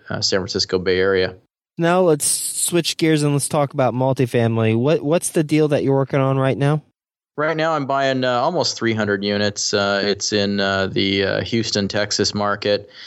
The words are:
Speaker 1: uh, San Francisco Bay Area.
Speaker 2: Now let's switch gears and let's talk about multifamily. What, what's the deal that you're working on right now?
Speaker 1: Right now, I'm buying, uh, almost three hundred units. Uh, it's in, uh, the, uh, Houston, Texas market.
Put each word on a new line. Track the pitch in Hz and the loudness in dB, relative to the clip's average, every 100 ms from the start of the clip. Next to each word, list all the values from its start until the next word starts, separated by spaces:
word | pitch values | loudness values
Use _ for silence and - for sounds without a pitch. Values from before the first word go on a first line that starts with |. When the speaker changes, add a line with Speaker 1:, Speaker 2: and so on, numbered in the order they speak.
| - | -10
Speaker 1:
uh, | 107 | -4
San | - 95 | -2 -2
Francisco | 98 95 - 92 | -2 -4 -2 -2
Bay | 92 92 | 0 0
Area. | 95 92 92 - _ _ _ - | 2 2 0 -6 _ _ _ -4
Speaker 2:
Now | 170 180 | 0 2
let's | 180 151 - | 4 2 0
switch | - - - - 175 160 - | -4 -4 -4 -2 0 -2 0
gears | 160 156 | 2 2
and | 147 | 2
let's | 143 - | 0 0
talk | 156 139 | 0 -2
about | 143 123 | 0 0
multifamily. | 123 131 131 123 123 117 113 110 113 | 2 0 2 0 2 2 2 2 2
What, | 135 165 | 2 0
what's | 143 170 - | 2 0 0
the | 185 | -2
deal | 151 151 151 | 2 2 2
that | 139 | 2
you're | 127 135 | 2 0
working | 131 143 | 0 0
on | 135 135 | 2 2
right | 135 110 | 0 2
now? | 143 151 - _ _ _ _ - | 0 0 -4 _ _ _ _ -4
Speaker 1:
Right | 156 160 | -2 0
now, | 160 | 0
I'm | 156 135 | 0 0
buying, | 139 135 131 | 0 2 0
uh, | 127 | 0
almost | 120 147 175 120 - | 0 0 0 -2 -2
three | 117 | -2
hundred | 110 104 101 | 0 0 0
units. | 101 101 104 - - | 0 0 -2 -2 -2
Uh, | 104 101 101 | 0 2 0
it's | 101 98 - | 0 -2 -2
in, | 104 101 101 | 0 0 0
uh, | 98 98 95 | 0 0 -2
the, | 101 98 98 | -2 0 0
uh, | 95 104 | 0 -2
Houston, | 104 117 - 107 98 | -2 -2 -2 -2 -2
Texas | 104 104 - 101 | -2 -2 -2 -2
market. | 104 101 101 104 101 - - | -2 -4 -2 0 -2 -4 -20